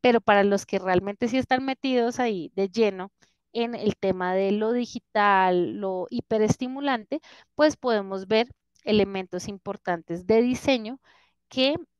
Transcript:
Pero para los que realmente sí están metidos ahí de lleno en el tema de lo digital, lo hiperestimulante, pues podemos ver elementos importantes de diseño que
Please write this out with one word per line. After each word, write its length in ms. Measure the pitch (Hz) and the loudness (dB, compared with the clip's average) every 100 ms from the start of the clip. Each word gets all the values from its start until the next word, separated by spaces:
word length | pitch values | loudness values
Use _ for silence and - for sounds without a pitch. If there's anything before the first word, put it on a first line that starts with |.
Pero 180 | 247 233 | 4 2
para 240 | - 202 | 4 4
los 220 | 202 196 - | 4 2 -2
que 120 | 196 | -6
realmente 500 | 185 180 196 202 240 | 0 -2 -2 -6 -4
sí 100 | 262 | -2
están 260 | 247 262 | -2 -2
metidos 560 | 262 269 269 254 233 240 | -2 -4 -2 0 0 -2
ahí 320 | 247 196 156 | -2 -2 -6
de 140 | - 196 | -4 -4
lleno 420 | 190 214 190 190 _ _ _ _ | 0 0 0 -14 _ _ _ _
en 200 | 226 233 | -6 -6
el 220 | 233 214 - | -4 -4 -2
tema 380 | 190 185 180 | -2 0 0
de 180 | 190 196 | 0 0
lo 200 | 208 214 | 0 0
digital, 1000 | 240 240 - _ 214 202 196 185 180 165 196 | -2 -4 -8 _ 2 4 6 4 4 0 -4
lo 260 | 196 185 180 | -6 -6 -6
hiperestimulante, 1080 | 240 - 220 214 - 254 269 285 247 214 302 - - _ | -8 -2 0 2 0 -4 -6 -4 -4 -4 -10 -10 -20 _
pues 220 | - 302 - | 2 2 2
podemos 500 | 254 220 196 190 190 | -2 0 -2 -8 0
ver 200 | 220 240 - _ _ | 0 0 -6 _ _
elementos 640 | - 214 196 196 185 180 - | 0 2 2 -2 -6 -8 -8
importantes 760 | 196 - 196 - 175 - 170 180 | -12 -10 -8 -4 -4 -4 -10 2
de 160 | 220 | 2
diseño 580 | 247 247 - 262 214 262 _ _ _ _ _ | 2 0 0 0 -2 -14 _ _ _ _ _
que 280 | - 262 320 311 | 0 0 0 -8